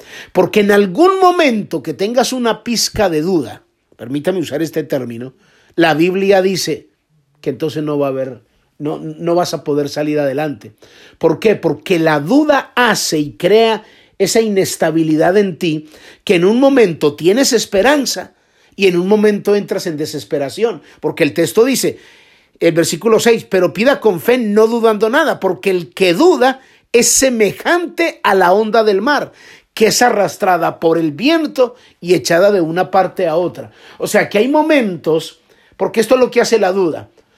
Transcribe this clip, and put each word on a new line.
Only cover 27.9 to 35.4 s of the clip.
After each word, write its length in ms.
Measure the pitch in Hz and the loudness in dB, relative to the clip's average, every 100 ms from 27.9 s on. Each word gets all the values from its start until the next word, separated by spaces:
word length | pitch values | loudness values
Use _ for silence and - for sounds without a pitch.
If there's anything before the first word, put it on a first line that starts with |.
| - 339 - | -4 -4 -2
a 100 | - | 0
la 200 | 196 180 | 2 4
onda 320 | 196 220 226 220 | 2 2 2 2
del 160 | 190 | 0
mar, 320 | 240 285 151 - - - _ | 0 -2 -4 -12 -20 -20 _
que 140 | - 214 | 0 0
es 140 | - | 4
arrastrada 800 | 247 208 185 - 196 175 160 156 | 2 2 0 -2 0 0 0 0
por 160 | 165 165 | 0 2
el 160 | 165 | 0
viento 600 | 139 262 330 294 - 247 - _ _ | -2 0 0 -2 -2 -2 -2 _ _
y 120 | 175 | -2
echada 380 | 175 - 170 202 | -2 2 2 4
de 80 | 202 | 2
una 320 | 160 165 180 | 0 -2 -2
parte 360 | 196 185 - 175 | 0 -2 -2 -2
a 100 | 156 | -2
otra". 340 | 175 - 107 _ - - | -4 -8 -18 _ -20 -10
O 100 | - | -2
sea, 200 | 208 175 | -2 0
que 100 | 202 | 0
hay 120 | 247 | 0
momentos, 880 | 302 311 294 220 170 165 160 156 - | 0 2 2 0 -4 -2 -2 -4 -16